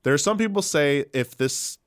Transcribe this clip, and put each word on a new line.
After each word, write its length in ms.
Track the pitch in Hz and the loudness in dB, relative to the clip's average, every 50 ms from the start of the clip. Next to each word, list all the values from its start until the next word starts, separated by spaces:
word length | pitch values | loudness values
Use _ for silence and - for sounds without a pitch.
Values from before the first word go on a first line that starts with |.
| - | 0
There 100 | 127 139 | 2 2
are 40 | 143 | 2
some 200 | - 196 220 208 | 2 0 0 0
people 240 | 226 214 196 202 190 | 0 0 0 -2 -2
say 420 | - - 156 147 143 143 143 139 - - | 0 2 2 2 2 2 0 -2 -2 -2
if 240 | 131 120 - - - | -4 -4 -4 -4 -2
this 400 | 131 131 - - - - - - _ | -2 -2 -2 -4 -8 -10 -12 -14 _